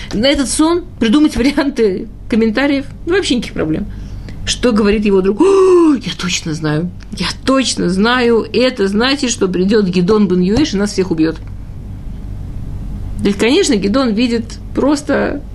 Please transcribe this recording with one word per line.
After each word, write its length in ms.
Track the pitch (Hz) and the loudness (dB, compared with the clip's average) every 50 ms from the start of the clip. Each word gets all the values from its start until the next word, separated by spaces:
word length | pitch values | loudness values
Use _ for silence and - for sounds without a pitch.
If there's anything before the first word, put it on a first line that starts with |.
| - - - | -10 -6 -2
на 120 | 208 220 | 0 2
этот 240 | 269 294 277 277 226 | 2 2 2 0 0
сон 360 | - - 302 320 339 349 339 - - - | 0 2 2 2 2 0 -2 -6 -4 0
придумать 360 | 240 226 214 302 302 302 - | 2 2 4 4 4 2 2
варианты 720 | 226 240 285 277 - 269 285 - - 226 208 185 208 - - - - - - | 0 0 0 2 0 0 0 0 2 2 2 0 -2 -6 -10 -12 -14 -8 -2
комментариев, 560 | - 214 226 226 214 254 269 285 285 277 269 - - - - | 0 2 2 2 2 2 0 2 0 0 -2 -6 -10 -10 -4
ну, 80 | 339 339 | -2 0
вообще 220 | 403 370 - 294 | 0 0 0 0
никаких 180 | 247 - - - | -2 -2 -4 -6
проблем. 320 | - 160 156 156 - 202 - - - - - - - - - - - - | -4 -4 -2 -2 -4 -4 -6 -8 -10 -12 -10 -10 -10 -10 -10 -10 -8 -6
Что 260 | - - - - 247 | -6 -4 0 0 2
говорит 340 | 226 208 226 202 202 220 208 | 2 2 2 2 2 2 2
его 160 | 208 196 190 | 2 2 4
друг? 200 | 185 190 208 202 | 4 2 2 4
«О, 520 | 320 392 392 381 370 381 359 349 339 311 294 | 4 4 6 6 6 6 6 6 6 6 4
я 180 | 226 - 185 - - | 2 0 -6 -8 -6
точно 360 | - 180 175 - - 170 151 | -4 -4 -4 -4 -4 -6 -6
знаю, 340 | 156 160 156 151 151 170 180 - - - - - | -4 -2 -2 -2 -2 -2 -4 -6 -10 -14 -10 -8
я 120 | - 175 - - - - | -6 -6 -6 -6 -6 -2
точно 440 | - 262 269 254 208 - - 185 175 | 0 0 0 0 0 -2 -2 -2 0
знаю, 540 | 180 190 208 226 247 254 247 240 233 220 - - - | 0 2 2 2 2 2 2 2 2 2 0 0 0
это 340 | 214 247 254 254 - 196 190 | 2 2 2 2 0 0 0
значит, 420 | 202 208 233 262 269 277 - 240 | 0 0 0 0 0 0 -2 -2
что 180 | 220 - 202 185 | -2 0 0 0
придет 380 | 185 175 185 196 226 220 208 | 0 0 2 2 4 2 2
Гедон 420 | 180 170 185 180 175 220 214 208 180 | 2 2 2 2 4 4 4 4 4
бен 140 | 180 180 | 2 2
Юэш 320 | 180 185 208 247 311 - - | 2 2 2 2 2 2 0
и 40 | 190 | -2
нас 160 | 202 202 - | -2 -2 0
всех 180 | - 185 - | -2 -2 0
убьет». 240 | 170 160 156 160 156 - - - - - - - - - - - - - - - - - - - - - - - - - - - - - - - - - - - - - | 0 0 0 0 -2 -4 -8 -12 -12 -12 -12 -12 -12 -12 -12 -12 -12 -10 -10 -10 -10 -10 -10 -10 -10 -10 -10 -10 -8 -8 -8 -8 -8 -8 -8 -8 -8 -8 -8 -8 -6 -2
То 60 | - 202 | 0 0
есть, 100 | 202 - | 0 2
конечно, 380 | - 233 269 370 392 - 269 | 2 2 4 4 4 2 2
Гедон 380 | 202 180 196 202 269 277 240 208 | 2 2 2 2 2 2 2 2
видит 440 | 202 254 240 233 233 233 - - - - - - | 0 0 0 0 -2 -4 -6 -10 -12 -12 -8 -4
просто 680 | - 240 269 302 285 - - 277 - 302 302 - 285 - - - | 0 0 2 2 0 0 -2 -2 0 0 -2 -4 -6 -8 -10 -12